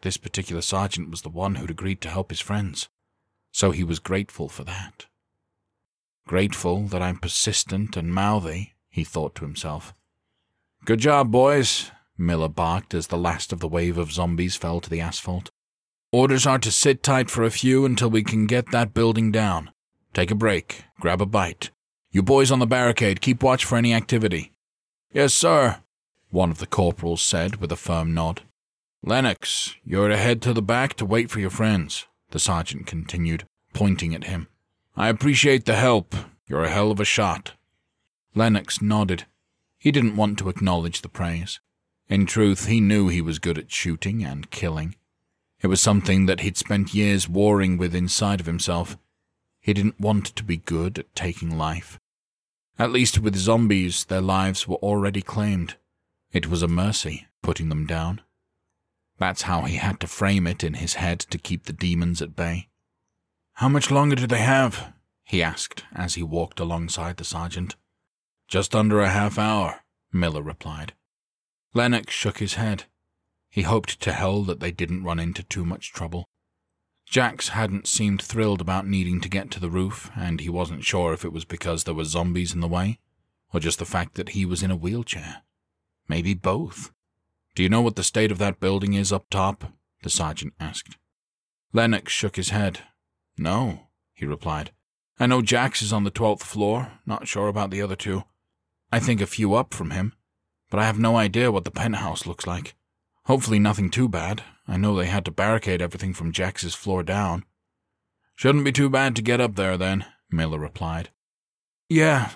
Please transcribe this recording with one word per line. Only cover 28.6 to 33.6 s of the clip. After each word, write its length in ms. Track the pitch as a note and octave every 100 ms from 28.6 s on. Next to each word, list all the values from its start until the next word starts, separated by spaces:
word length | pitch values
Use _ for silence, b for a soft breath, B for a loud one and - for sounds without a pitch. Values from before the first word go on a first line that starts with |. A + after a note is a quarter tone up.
| _ _ _ _
"Lennox, 760 | - B2 B2+ F#2 - - - -
you're 240 | - F#2+ G#2
to 80 | G#2+
head 260 | A2+ A#2+
to 100 | A#2+
the 100 | A2+
back 320 | G2 A#2+ C3+ -
to 100 | G2+
wait 240 | A2+ A#2
for 80 | A2
your 100 | F#2+
friends," 580 | - A2 G2+ D2 - - _ _
the 100 | -
sergeant 480 | - E2+ - C#2 -
continued, 580 | E2 D#2+ E2+ E2 D#2+ - _